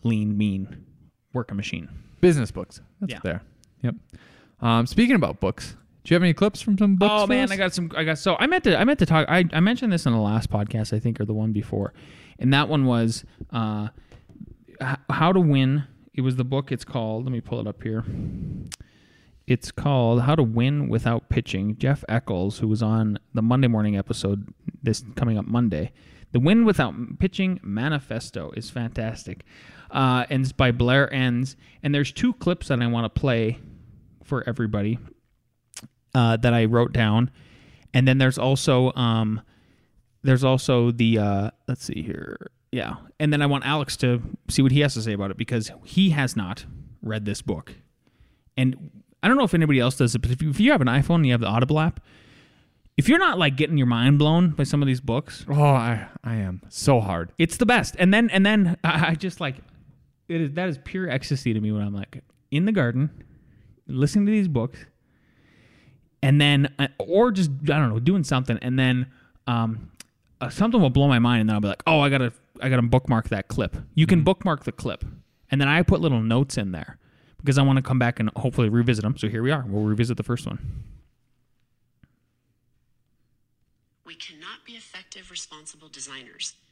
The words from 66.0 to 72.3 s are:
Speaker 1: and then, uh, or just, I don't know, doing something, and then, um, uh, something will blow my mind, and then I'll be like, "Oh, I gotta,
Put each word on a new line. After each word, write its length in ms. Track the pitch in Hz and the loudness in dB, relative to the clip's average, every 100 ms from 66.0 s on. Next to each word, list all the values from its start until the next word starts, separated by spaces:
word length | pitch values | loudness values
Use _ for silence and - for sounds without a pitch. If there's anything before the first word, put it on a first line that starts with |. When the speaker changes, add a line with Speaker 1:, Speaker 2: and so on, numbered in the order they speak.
| _ _ | _ _
Speaker 1:
and 180 | 135 143 | 2 4
then, 340 | 143 143 139 - | 4 4 2 -2
uh, 80 | 139 - | -6 -6
or 320 | 101 185 247 | -2 2 2
just, 200 | 190 160 135 | 2 0 -2
I 160 | 147 147 | -2 0
don't 100 | 127 | 0
know, 100 | 110 | 0
doing 240 | 127 196 | 0 0
something, 340 | 147 131 131 117 | 0 -2 -2 -4
and 160 | 127 131 | -2 0
then, 280 | 131 127 127 - _ _ - | 2 0 -4 -10 _ _ -4
um, 440 | 120 113 110 - - - _ _ - | -2 -2 -4 -12 -20 -20 _ _ -12
uh, 100 | 123 | -8
something 300 | - 220 233 | -2 2 4
will 100 | 143 | 4
blow 180 | 131 143 | 4 4
my 120 | 123 | 4
mind, 220 | 120 120 | 4 2
and 80 | 110 | 2
then 60 | 107 | 0
I'll 60 | |
be 60 | 104 | -2
like, 160 | - - | -4 0
"Oh, 120 | 160 | 2
I 100 | 143 | 2
gotta, 220 | 135 120 | 0 -2